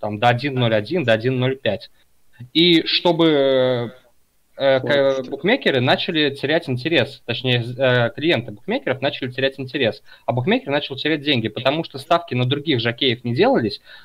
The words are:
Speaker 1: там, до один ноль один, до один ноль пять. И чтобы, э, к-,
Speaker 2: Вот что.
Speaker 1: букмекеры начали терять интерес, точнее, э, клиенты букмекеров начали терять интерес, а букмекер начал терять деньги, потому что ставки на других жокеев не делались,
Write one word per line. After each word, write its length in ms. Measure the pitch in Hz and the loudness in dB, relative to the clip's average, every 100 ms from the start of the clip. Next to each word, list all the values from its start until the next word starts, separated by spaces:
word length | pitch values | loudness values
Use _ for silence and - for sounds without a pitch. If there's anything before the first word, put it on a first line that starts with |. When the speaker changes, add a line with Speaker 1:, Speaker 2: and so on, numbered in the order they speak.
Speaker 1:
там, 180 | 107 104 | -8 0
до 100 | 120 | 2
один 260 | 120 143 | 2 0
ноль 200 | 131 120 | 0 2
один, 300 | 110 104 180 | 0 0 -2
до 80 | 123 | 2
один 260 | 110 123 127 | 2 2 0
ноль 180 | 131 131 | 0 -2
пять. 340 | 113 95 - _ _ _ _ - 123 | -2 -4 -8 _ _ _ _ -20 -4
И 300 | 156 175 165 - | 2 4 4 2
чтобы, 1080 | - 180 165 165 147 135 135 127 123 117 - _ _ _ _ _ - | 0 0 4 4 4 4 4 2 0 -4 -10 _ _ _ _ _ -2
э, 240 | 135 135 | 2 2
к-, 20 | |
Speaker 2:
Вот 400 | 127 143 139 135 | 2 2 2 0
что. 80 | 127 | -4
Speaker 1:
букмекеры 500 | 139 175 180 - 135 | -4 0 0 2 2
начали 540 | 127 185 - 160 147 | 2 0 0 0 -2
терять 340 | 139 139 160 151 | -2 -2 -2 -2
интерес, 540 | 123 160 160 113 - | -4 0 0 0 -6
точнее, 400 | - 127 127 123 117 123 | -10 -6 -2 -2 -2 -2
э, 320 | 135 123 117 | 2 2 0
клиенты 400 | - 156 139 - | -2 -2 -2 -4
букмекеров 500 | 104 - 254 160 127 | -10 -6 -4 -4 -4
начали 300 | 135 - 127 | -4 -4 -8
терять 300 | 127 135 135 | -4 -4 -4
интерес, 420 | 131 151 117 - - - - | -8 -2 -2 -2 -12 -10 -4
а 60 | |
букмекер 380 | 123 127 247 143 | -2 0 -2 -2
начал 260 | 143 - 131 | -4 -4 -6
терять 260 | 151 156 | -4 -2
деньги, 240 | 143 131 107 | 0 0 -2
потому 360 | - 127 156 | -2 -2 -2
что 140 | 165 131 | -4 -12
ставки 360 | - 170 - | -2 -2 0
на 100 | 123 127 | -2 0
других 340 | 143 156 123 | 0 0 0
жокеев 420 | 117 117 135 113 | 0 0 -2 -2
не 100 | 120 | -2
делались, 460 | 117 226 233 110 - - - | 2 2 2 0 -4 -14 -20